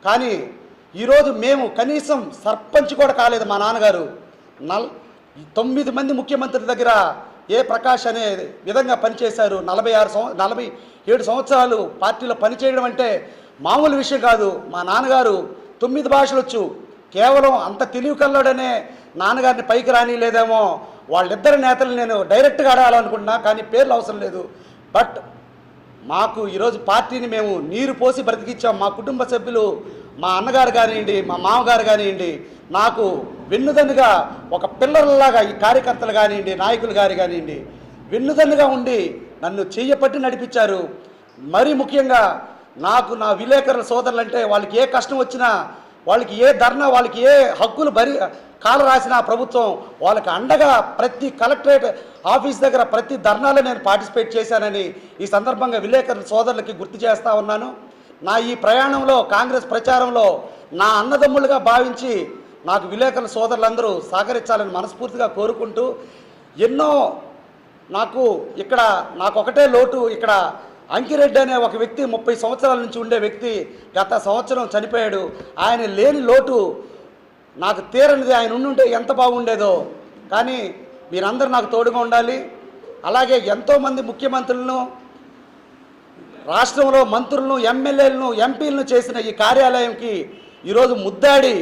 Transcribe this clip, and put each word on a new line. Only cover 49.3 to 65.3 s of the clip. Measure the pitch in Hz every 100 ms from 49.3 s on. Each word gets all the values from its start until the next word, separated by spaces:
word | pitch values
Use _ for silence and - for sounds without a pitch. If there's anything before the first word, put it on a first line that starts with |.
| 233 254 247 226 175 - -
వాళ్ళకి | 165 214 185 170
అండగా | 254 302 294 247 - -
ప్రతి | 247 247 277 -
కలెక్టరేట్ | 233 285 277 277 233 - - - 175
ఆఫీస్ | 247 277 233
దగ్గర | 269 254 233
ప్రతి | 220 240 269 208
ధర్నాలో | 214 277 277 254
నేను | 233 196
పార్టిసిపేట్ | 208 208 240 220 226
చేశానని | 220 226 208 202 180 180 - -
ఈ | 196
సందర్భంగా | 202 226 233 254 226 202
విలేకరుల | 262 254 226 196
సోదరులకి | 214 226 220 214 196
గుర్తు | 190 214 233
చేస్తా | 214 233 214
ఉన్నాను. | 208 214 247 262 - - _ - 175
నా | 226 233
ఈ | 233 202
ప్రయాణంలో, | 240 269 277 269 262 - 202
కాంగ్రెస్ | 247 254 -
ప్రచారంలో | 233 226 254 254 240 208 151 - - - 165
నా | 208 214
అన్నదమ్ములుగా | 220 285 285 277 269 269 220
భావించి | 233 254 247 254 214 147 - - - 160
నాకు | 196 180
విలేకరుల | 208 262 247 226 220
సోదరులందరూ | 226 233 226 226 233 180 -
సహకరించాలని | 185 208 240 - 220 202 180
మనస్ఫూర్తిగా | 196 - 240 240 226